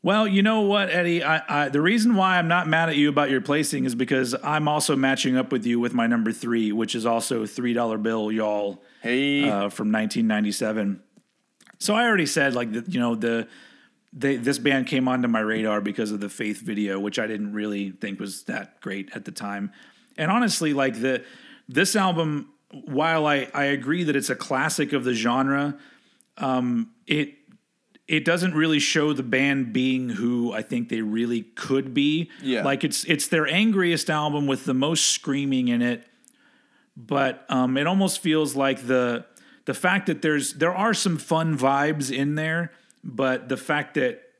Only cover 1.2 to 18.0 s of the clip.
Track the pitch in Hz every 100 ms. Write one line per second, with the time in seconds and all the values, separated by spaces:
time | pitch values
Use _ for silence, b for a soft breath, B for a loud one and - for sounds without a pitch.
1.2 | 147 156 - 147 147 143 160 233 220 208
2.2 | 185 185 165 175 160 160 165 147 147 147
3.2 | 143 135 - 147 147 143 131 117 123 135
4.2 | 123 131 147 151 151 151 147 139 135 135
5.2 | 135 127 131 131 117 120 120 123 117 120
6.2 | 110 110 120 117 107 107 110 120 113 117
7.2 | 113 120 107 - 120 117 117 110 110 113
8.2 | 107 110 107 104 101 98 b b 113 123
9.2 | 139 143 143 101 101 - 107 107 107 120
10.2 | 113 107 104 101 110 110 101 95 _ _
11.2 | _ _ _ _ - _ - 214 240 208
12.2 | 147 - 139 123 120 110 117 123 120 117
13.2 | 117 117 113 B B B B B _ 143
14.2 | 139 135 117 135 131 139 127 135 131 127
15.2 | 123 113 107 110 110 104 101 101 110 104
16.2 | 101 - 107 101 113 104 104 98 104 104
17.2 | 110 107 104 104 104 101 98 92